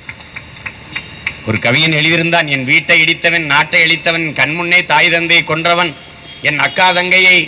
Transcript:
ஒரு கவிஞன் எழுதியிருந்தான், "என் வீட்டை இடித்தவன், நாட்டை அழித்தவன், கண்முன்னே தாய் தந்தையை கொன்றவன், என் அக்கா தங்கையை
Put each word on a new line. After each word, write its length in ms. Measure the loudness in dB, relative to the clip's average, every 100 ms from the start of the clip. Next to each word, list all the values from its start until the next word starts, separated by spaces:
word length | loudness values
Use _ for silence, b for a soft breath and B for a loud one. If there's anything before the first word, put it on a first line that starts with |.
| -20 -20 -18 -18 -18 -16 -16 -16 -14 -14 -14 -14 -12 -10 -6
ஒரு 100 | -2 0
கவிஞன் 320 | 2 2 2
எழுதியிருந்தான், 480 | 2 0 0 0 0 -2
"என் 140 | 0
வீட்டை 240 | 0 2 2
இடித்தவன், 420 | 2 0 0 -2 0
நாட்டை 260 | 0 2 2 2
அழித்தவன், 400 | 0 -2 -2 -4 -2
கண்முன்னே 400 | -2 -2 0 0 2
தாய் 220 | 2 2
தந்தையை 300 | 0 2 0
கொன்றவன், 480 | 2 -2 0 0 0 -4 -16 -20 -20 -6 -4
என் 120 | -2 -2
அக்கா 220 | 2 2 2
தங்கையை 400 | 2 4 6 4